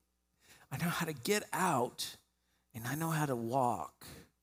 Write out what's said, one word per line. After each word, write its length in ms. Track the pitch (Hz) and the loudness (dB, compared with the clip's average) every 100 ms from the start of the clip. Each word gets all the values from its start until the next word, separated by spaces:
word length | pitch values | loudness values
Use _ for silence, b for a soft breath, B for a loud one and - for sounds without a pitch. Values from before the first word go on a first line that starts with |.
| _ _ _ _ b b b | _ _ _ _ b b b
I 60 | 143 | -2
know 140 | 170 | 0
how 160 | 151 165 | 0 -2
to 80 | |
get 340 | 147 - 208 - | -2 0 0 0
out, 640 | 156 185 139 120 - - - _ _ _ _ _ | 0 2 4 2 -2 -8 -10 _ _ _ _ _
and 120 | 113 117 | -8 -4
I 80 | |
know 160 | 147 165 | -2 0
how 140 | 156 | 0
to 100 | 147 | 0
walk. 720 | 120 113 135 123 98 71 - - - - _ | 0 0 2 2 2 -4 -12 -18 -18 -20 _